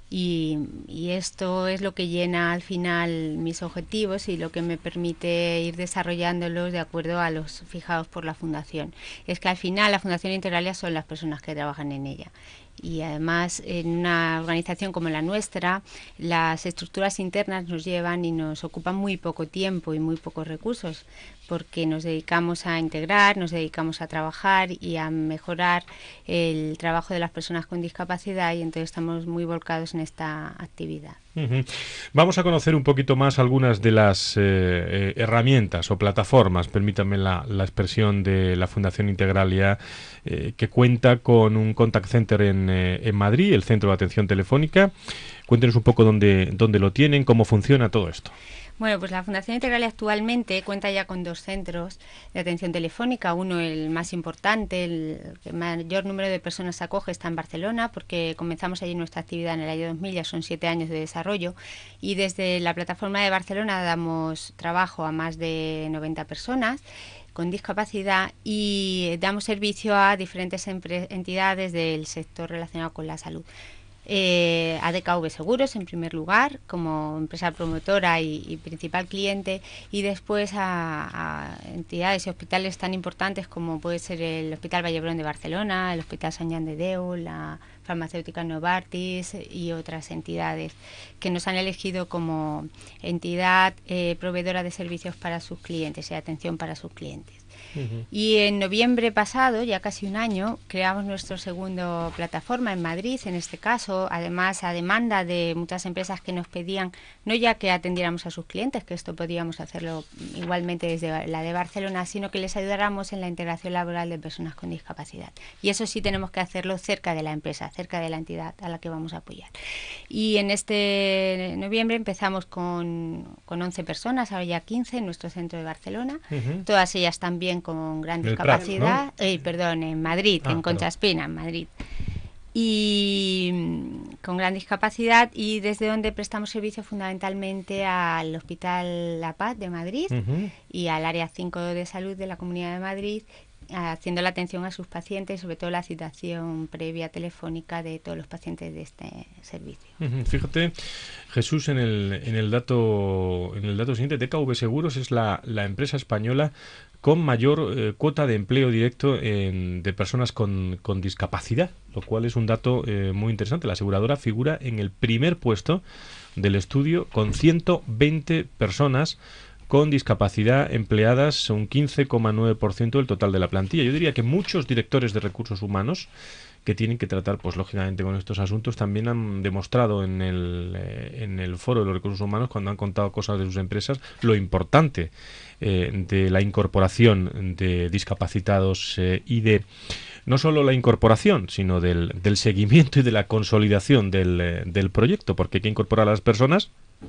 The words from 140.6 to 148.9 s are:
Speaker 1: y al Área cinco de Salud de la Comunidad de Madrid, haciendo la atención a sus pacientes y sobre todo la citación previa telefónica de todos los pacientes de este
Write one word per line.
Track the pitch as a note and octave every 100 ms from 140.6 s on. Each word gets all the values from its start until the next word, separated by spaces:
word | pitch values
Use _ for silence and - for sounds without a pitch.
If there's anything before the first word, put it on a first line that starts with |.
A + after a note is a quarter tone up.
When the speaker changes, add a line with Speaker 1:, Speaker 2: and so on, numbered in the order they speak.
| -
Speaker 1:
y | F3+ E3+
al | D#3+ D#3+
Área | E3 D#3+
cinco | - F3+ F3
de | F3 F3 F3
Salud | F#3 F#3+ F#3+
de | F#3+
la | F3
Comunidad | F3+ F3 F3
de | F3+
Madrid, | F#3+ G3 G#3 G#3+ - - - - -
haciendo | F#3 E3+ E3 F3+ F3
la | F#3
atención | F3+ F3+ F3+
a | F#3
sus | F#3 F3
pacientes | E3+ - G3 G3 F#3+
y |
sobre | F3+ D#3+
todo | F3
la | F3
citación | F3 D#3+ D#3+ - F3 E3+ E3 D#3+ D#3+
previa | D#3+ E3 E3 D#3+
telefónica | E3+ F3 - E3 E3 - E3+
de | E3 D#3+
todos | E3+ E3
los | -
pacientes | E3+ E3+ E3 E3
de | D#3
este | D#3+